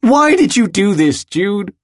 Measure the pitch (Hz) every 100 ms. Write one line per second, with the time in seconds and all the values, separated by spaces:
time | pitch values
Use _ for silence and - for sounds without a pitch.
0 | 240 285 302 370 311 269 220 165 202 180
1 | 151 - - 156 190 202 190 -